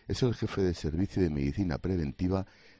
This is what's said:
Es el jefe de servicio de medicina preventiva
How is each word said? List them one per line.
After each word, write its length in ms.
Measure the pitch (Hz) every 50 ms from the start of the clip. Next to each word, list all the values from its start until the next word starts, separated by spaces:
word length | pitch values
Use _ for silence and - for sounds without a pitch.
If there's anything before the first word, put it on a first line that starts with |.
| - -
Es 140 | - - 131
el 120 | 123 113
jefe 280 | - - - - - 95
de 100 | 90 85
servicio 500 | - - 80 71 82 98 - - - 92
de 60 | 85
medicina 480 | 76 71 69 71 69 - 101 87 73
preventiva 720 | - - 87 92 87 80 71 - - 90 90 95 95 92 - - - - - - -